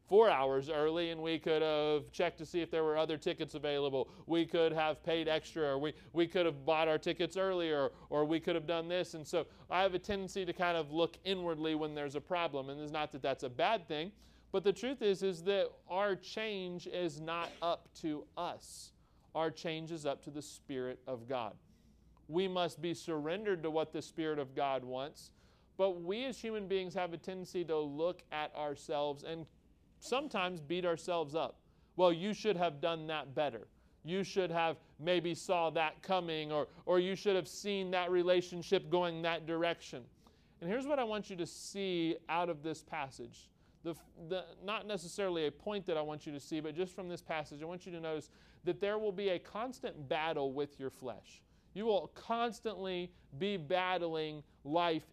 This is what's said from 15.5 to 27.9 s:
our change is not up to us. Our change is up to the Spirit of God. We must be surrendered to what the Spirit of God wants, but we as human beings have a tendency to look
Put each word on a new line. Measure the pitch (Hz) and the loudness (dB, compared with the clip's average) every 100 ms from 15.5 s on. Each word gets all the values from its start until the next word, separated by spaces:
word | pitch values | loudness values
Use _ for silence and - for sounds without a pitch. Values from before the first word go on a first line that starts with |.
| 196 170 - - | 2 2 -2 -4
our | 180 208 185 | 0 0 0
change | - - 220 202 180 175 180 | -4 -6 -4 -4 -6 -8 -6
is | 165 175 147 | -2 -2 -4
not | 156 170 170 - | -4 -4 -4 -2
up | 170 160 - - | -2 -2 -6 -8
to | 165 147 - - | -4 -4 -6 -6
us. | 170 110 - - - _ _ _ _ | -6 -6 -12 -16 -18 _ _ _ _
Our | 156 160 | -2 -2
change | 151 175 160 160 | -2 -6 -4 -6
is | 170 147 | -4 -2
up | 135 | -4
to | - | -6
the | 147 | -10
Spirit | 143 - - 131 127 123 - | -10 -16 -8 -4 -4 -6 -8
of | 127 117 | -8 -4
God. | 131 107 - - - - - - - - | -4 -4 -10 -20 -20 -20 -20 -20 -20 -4
We | 165 190 | 0 0
must | 180 170 151 | 0 0 -2
be | 170 | -6
surrendered | 160 - 156 147 190 214 180 | -4 -4 -4 -2 -2 0 0
to | 156 | 0
what | 156 156 | 0 0
the | 160 | -4
Spirit | - - 156 151 | -8 -4 -2 -2
of | 131 | -2
God | 135 139 131 | 0 0 0
wants, | 123 127 143 - - - - - _ - | -2 -6 -6 -10 -20 -20 -20 -20 _ 0
but | 190 175 | 0 2
we | 170 214 | -4 -2
as | 262 - | -2 -4
human | 226 220 190 | -6 -6 -2
beings | 190 185 | -2 0
have | 185 180 | -2 -4
a | 170 | -4
tendency | - 185 180 185 165 | -8 -10 -6 -4 0
to | 156 | 0
look | 151 | 0